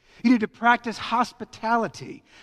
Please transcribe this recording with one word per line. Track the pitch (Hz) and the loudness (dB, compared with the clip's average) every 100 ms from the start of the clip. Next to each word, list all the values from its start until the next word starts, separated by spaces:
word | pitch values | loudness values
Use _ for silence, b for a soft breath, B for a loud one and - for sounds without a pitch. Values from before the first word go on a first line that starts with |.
| b b | b b
You | 233 | 2
need | 247 | 2
to | 214 | 2
practice | - 233 240 240 202 | 0 2 2 0 -10
hospitality. | - 233 226 - 220 - 220 233 196 - - - _ B | -2 -2 -2 -6 -16 -8 -2 0 -2 -6 -16 -16 _ B